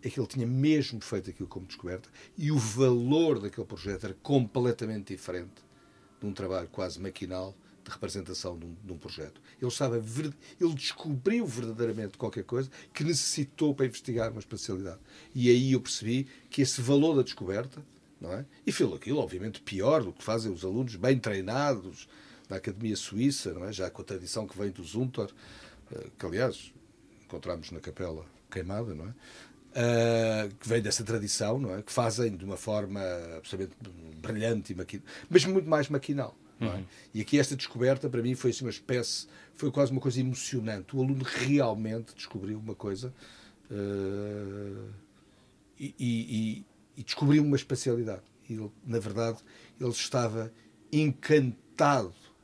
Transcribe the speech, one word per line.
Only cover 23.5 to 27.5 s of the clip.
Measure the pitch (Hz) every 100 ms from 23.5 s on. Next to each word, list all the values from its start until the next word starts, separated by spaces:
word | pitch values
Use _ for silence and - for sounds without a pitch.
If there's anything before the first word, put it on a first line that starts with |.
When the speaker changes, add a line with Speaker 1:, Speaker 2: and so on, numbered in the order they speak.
Speaker 1:
não | 85 92
é? |
Já | 101 90
com | -
a | 92
tradição | 98 90 113 104
que | 92
vem | 104
do | 92
Zumthor, | 85 110 131 123 101 - - - - - -
eh, | - - -
que, | 87
aliás, | 90 127 - - - - _ - - -
encontramos | 87 92